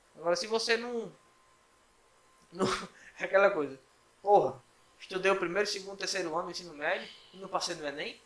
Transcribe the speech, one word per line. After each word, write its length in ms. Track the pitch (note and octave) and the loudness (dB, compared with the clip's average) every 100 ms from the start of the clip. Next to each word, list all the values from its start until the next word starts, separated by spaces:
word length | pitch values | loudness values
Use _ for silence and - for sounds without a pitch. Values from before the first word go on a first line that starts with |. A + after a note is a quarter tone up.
| _ - | _ -4
Agora, 200 | E3+ F3 | 0 0
se 100 | G#3+ | 0
você 300 | A3 A#3 A3+ | 0 2 0
não, 360 | A#3+ A#3 F#3+ - _ _ _ _ _ _ _ _ _ _ _ _ _ | 0 -6 -8 -14 _ _ _ _ _ _ _ _ _ _ _ _ _
não, 140 | F3 F#3+ | -2 0
<laughs> 520 | - F#3+ - - - | 0 -6 -16 -20 -8
é 60 | |
aquela 260 | F#3 G3 G3 | 2 6 6
coisa. 280 | D#3 C#3 C3+ _ _ _ _ | 4 -2 -6 _ _ _ _
"Porra, 400 | G3 G3 C3 - - _ _ - | 6 6 6 -2 -16 _ _ -20
estudei 320 | - F#3+ F#3+ | -8 0 2
o 40 | F#3+ | 2
primeiro, 280 | F3 F#3+ G3+ | 2 0 0
segundo, 320 | G3 F#3+ G3 | -4 -8 -8
terceiro 340 | F#3 F#3+ E3 D#3+ | -6 -4 -2 -4
ano 80 | |
do 60 | F3+ | -4
ensino 200 | E3+ F3 | -10 -12
médio 360 | D3 D#3 G#3+ A3 - - | -6 -2 -2 -6 -16 -20
e 60 | F#3 | -16
não 100 | F#3+ | -6
passei 260 | F3 F3+ | -4 -4
no 100 | D#3+ | -4
enem, 360 | D3 C#3+ G#3 - | -6 -6 -8 -10